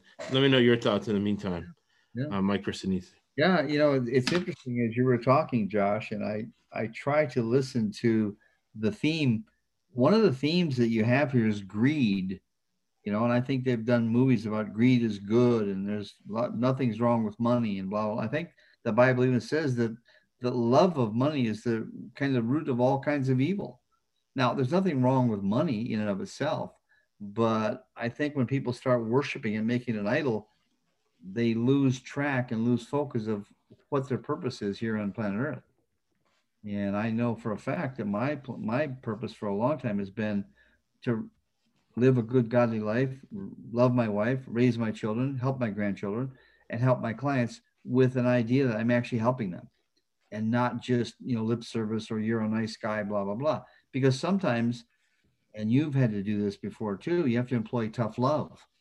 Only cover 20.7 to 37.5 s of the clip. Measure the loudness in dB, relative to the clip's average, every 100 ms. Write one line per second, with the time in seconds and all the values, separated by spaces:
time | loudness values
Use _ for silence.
20.7 | 6 6 4 0 2 0 2 0 0 -2
21.7 | -2 -4 -12 -16 -4 0 0 0 0 0
22.7 | 2 2 2 0 -2 2 2 2 0 -6
23.7 | -12 _ _ _ _ _ -2 0 0 0
24.7 | 0 0 2 2 4 2 0 0 0 0
25.7 | -2 -2 -2 -2 -4 -6 -6 -4 -4 -8
26.7 | -14 _ _ _ _ -10 -2 0 2 -2
27.7 | -4 -10 -8 -8 -4 -4 -2 -2 -2 -4
28.7 | -4 0 0 2 0 -2 -4 -4 -2 0
29.7 | -2 -2 -4 -2 -2 -2 -4 -6 _ _
30.7 | _ _ _ _ _ -10 -2 0 2 2
31.7 | 4 2 0 -4 -6 -2 -2 -2 -2 0
32.7 | 0 0 -4 -2 -4 -4 -6 -8 _ _
33.7 | -20 _ -4 -2 -6 -4 -6 -6 -6 -6
34.7 | -4 -4 -2 -4 -4 -4 -4 -4 -6 -14
35.7 | _ _ _ _ _ _ _ _ _ -8
36.7 | -4 -2 -2 -2 -2 -2 -4 -6